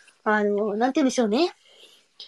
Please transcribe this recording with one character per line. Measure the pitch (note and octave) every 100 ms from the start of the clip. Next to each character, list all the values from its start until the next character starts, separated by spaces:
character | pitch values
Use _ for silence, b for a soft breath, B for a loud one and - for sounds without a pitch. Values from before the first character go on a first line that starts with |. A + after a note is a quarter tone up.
| b b
あ | G#3+ G#3+
の、 | G#3 G3+ G#3+ G#3
な | B3+
ん |
て | D#4+
言 |
う | C4
ん |
で |
し | B3+
ょ |
う | A3+
ね。 | A3+ F4+ - b b b b b -